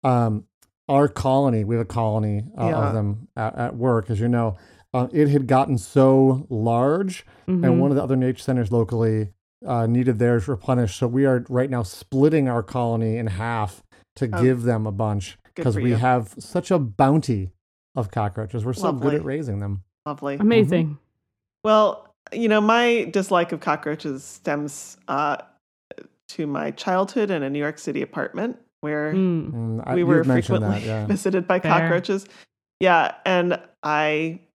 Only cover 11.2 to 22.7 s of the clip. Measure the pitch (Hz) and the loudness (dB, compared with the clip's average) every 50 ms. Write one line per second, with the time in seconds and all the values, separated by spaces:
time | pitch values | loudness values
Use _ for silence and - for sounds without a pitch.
11.2 | 139 135 131 123 120 - 131 123 127 143 131 120 110 92 - - - _ - 131 | 2 2 2 0 0 -2 -2 -2 0 0 -2 -4 -4 -6 -10 -18 -14 _ 2 4
12.2 | 139 156 156 156 139 127 120 117 113 - - 127 120 117 117 113 113 110 110 117 | 4 4 4 4 2 2 0 -2 -4 -4 -4 -2 -2 0 0 0 0 -2 -2 -2
13.2 | 117 110 92 90 110 117 117 113 107 98 - - _ _ - _ _ _ _ - | -4 -6 -4 -4 -4 -4 -2 -2 -4 -4 -6 -14 _ _ -20 _ _ _ _ -6
14.2 | 139 120 104 107 120 127 131 123 117 123 117 110 110 107 101 98 113 107 104 101 | -4 -4 0 2 2 2 2 2 0 0 0 0 -2 -4 -4 -2 -2 -2 -2 -4
15.2 | 95 - - _ _ _ _ - 165 135 107 101 120 123 120 110 123 127 127 123 | -6 -8 -14 _ _ _ _ -4 -2 0 0 0 0 0 0 2 2 2 2 0
16.2 | 110 98 - - - - - 175 175 - 190 175 139 113 101 - 139 135 147 160 | 0 -4 -12 -18 -20 -6 -6 -6 -2 0 0 0 0 -2 0 2 4 4 4 2
17.2 | 143 - 120 101 95 90 _ _ _ _ _ _ _ _ _ 131 117 98 - 120 | 2 0 -2 -2 -4 -8 _ _ _ _ _ _ _ _ _ -6 -6 -4 -4 -4
18.2 | 104 104 92 113 110 101 - 120 107 123 127 - 185 170 147 127 117 139 143 151 | -4 -4 -4 -6 -10 -8 -6 -6 -4 -4 -4 -2 -2 -2 -2 0 0 0 0 0
19.2 | 160 135 135 151 156 123 101 101 101 101 101 95 - _ _ _ _ 147 147 - | -4 -4 -6 -6 -6 -6 -6 -6 -6 -6 -6 -8 -10 _ _ _ _ -12 -12 -8
20.2 | 143 143 139 143 208 214 233 226 214 147 180 170 165 151 147 - _ _ _ _ | -6 -6 -4 2 2 4 6 4 4 4 2 0 0 -2 -4 -10 _ _ _ _
21.2 | _ _ _ _ _ _ _ _ _ 214 214 214 214 202 - - - _ _ _ | _ _ _ _ _ _ _ _ _ 4 4 6 6 4 0 -4 -12 _ _ _
22.2 | _ - - - 233 220 214 214 208 214 | _ -12 -6 -2 0 2 2 4 4 4